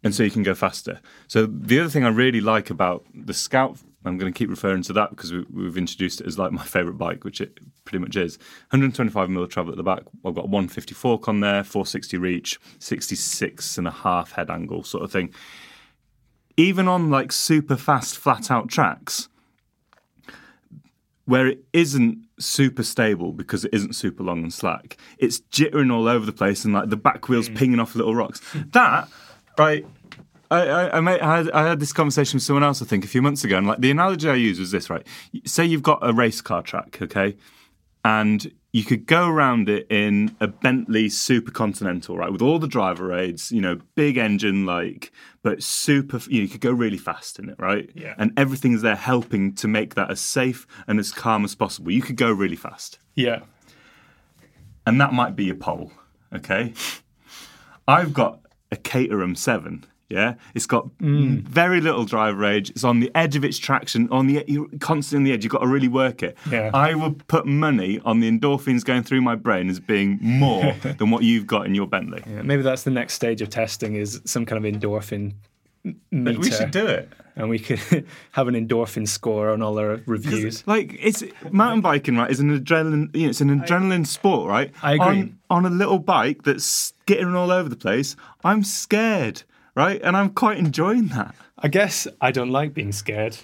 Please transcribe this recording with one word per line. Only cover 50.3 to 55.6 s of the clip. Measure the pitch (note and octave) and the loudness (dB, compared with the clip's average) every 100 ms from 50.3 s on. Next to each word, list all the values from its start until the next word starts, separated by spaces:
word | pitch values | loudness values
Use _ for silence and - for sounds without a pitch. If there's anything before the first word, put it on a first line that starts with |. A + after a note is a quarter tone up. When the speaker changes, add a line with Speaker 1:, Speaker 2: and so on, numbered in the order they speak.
| C#3 B2+ B2 - - - | -2 -2 -4 -14 -20 -2
Speaker 1:
and | G#2+ | 0
as | G2 | 0
calm | - A#2 A2 G2+ | -4 0 0 0
as | |
possible. | - G2 - E2+ | -2 -4 -4 -2
You | G#2+ | -2
could | - A#2+ | -2 0
go | A#2 | 2
really | G#2 F#2+ E2 | 2 0 -2
fast. | - - - - _ | -12 -14 -18 -20 _
Speaker 2:
Yeah. | - B2 A2+ - _ _ _ _ _ _ _ _ _ _ _ - - - | -2 -2 -2 -8 _ _ _ _ _ _ _ _ _ _ _ -20 -6 0
Speaker 1:
And | B2 | 4
that | C#3 | 4
might | B2+ B2 F#2 | 2 0 0
be | F#2+ | -4
your | |
pole, | F#2 | -2